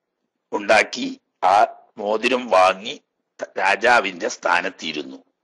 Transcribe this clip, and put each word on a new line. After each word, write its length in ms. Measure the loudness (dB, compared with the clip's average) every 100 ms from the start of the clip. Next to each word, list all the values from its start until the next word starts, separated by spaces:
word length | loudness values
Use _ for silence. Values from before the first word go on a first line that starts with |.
| _ _ _ _ _
ഉണ്ടാക്കി 680 | -6 2 2 2 -4 -8 -10 _ _ 2
ആ 200 | 4 2 -2 _ -8
മോതിരം 520 | -4 -2 0 -2 2
വാങ്ങി 520 | 4 4 2 -8 -16 _ _ _ -16 -12 -4
രാജാവിന്റെ 680 | -2 0 2 2 0 -4 -8
സ്ഥാനത്തിരുന്നു. 960 | -6 -2 -2 -2 -8 -8 -8 -10 -16 _ _